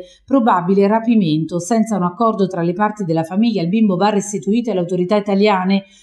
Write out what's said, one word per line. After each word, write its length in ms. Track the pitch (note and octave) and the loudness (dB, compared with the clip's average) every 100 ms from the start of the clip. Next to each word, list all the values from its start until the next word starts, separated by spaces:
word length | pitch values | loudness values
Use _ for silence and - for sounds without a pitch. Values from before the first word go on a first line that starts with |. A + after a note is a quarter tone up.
| - _ | -6 _
Probabile 640 | - C4+ A#3 F#3 F3 G3 G3 | -2 2 2 2 2 2 4
rapimento. 720 | A3+ A3+ A3+ E3 D#3 D#3+ F3 | 2 2 2 2 0 -2 -4
Senza 360 | E3+ A3+ G#3+ G3 | -2 -2 0 0
un 80 | |
accordo 420 | F3 F3+ A3+ G3 F#3 | -2 0 0 0 -2
tra 160 | F3+ | -2
le 100 | E3+ | -4
parti 320 | F3 G#3 G#3 | -2 -2 -2
della 200 | F3 D#3+ | -2 -2
famiglia, 360 | D#3+ F#3+ A#3 G3 | -2 0 0 0
il 80 | E3 | 0
bimbo 280 | A3 G#3+ F3 | 2 2 2
va 120 | G#3 | 0
restituito 640 | G3+ - G3+ - A#3 A#3 | 0 -2 -4 -2 -2 0
alle 100 | F#3 | -2
autorità 360 | F3 F3+ F3+ G#3 | -2 -2 0 0
italiane. 680 | G3+ G3 G#3+ F#3+ F3+ G3 - - | 0 2 2 2 0 -2 -4 -18